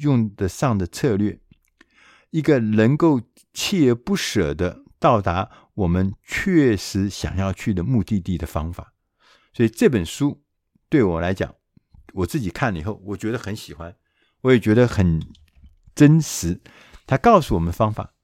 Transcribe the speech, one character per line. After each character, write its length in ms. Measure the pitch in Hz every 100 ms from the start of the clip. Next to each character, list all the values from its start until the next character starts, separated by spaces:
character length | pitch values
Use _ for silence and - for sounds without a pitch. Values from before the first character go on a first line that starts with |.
用 280 | 147 127 110
得 200 | 101 95
上 280 | - 139 101
的 80 |
策 300 | 87 - 147
略， 240 | 98 104 - _ _ _ _ _ _ _ _ _
一 120 | 160
个 160 | 151 139
能 380 | 110 107 110 151
够 240 | 170 135 - _ _
锲 340 | - - 190 131
而 60 |
不 220 | 120 - 202
舍 360 | - 107 78
地 300 | 80 90 - - _
到 240 | 160 113
达 260 | 98 87 - - _
我 120 | - 90
们 260 | 87 98 -
确 520 | - - 202 175 135 101
实 320 | - 98 101
想 280 | - - 90
要 160 | 98
去 200 | 92 -
的 120 | 92
目 180 | 90 127
的 160 | 90 104
地 180 | 87 85
的 80 |
方 280 | 85 - 80
法。 200 | 87 - _ _ _ _ _ _
所 120 | -
以 40 | 113
这 200 | - 165
本 160 | 117
书 380 | 82 - 139 - _ _ _ _ _
对 160 | 156
我 160 | 101 82
来 120 | 85
讲， 220 | 95 92 - _ _ _ - -
我 120 | - 87
自 140 | 160
己 100 | 98
看 240 | - 127
了 60 | 87
以 20 |
后， 180 | 87 98
我 120 | 95 98
觉 140 | 110
得 80 | 117
很 160 | -
喜 180 | 107 -
欢， 220 | - 85 - _ _ _ _
我 100 | 131
也 80 | 127
觉 160 | 107
得 140 | 107 120
很 360 | - 90 80 - - _ _ - _ _
真 260 | - 147 160
实。 400 | 143 - 85 87 - - - - -
它 100 | 135
告 240 | 233 208
诉 140 | -
我 60 | 95
们 120 | 85
方 200 | - 110
法 200 | 104 92 _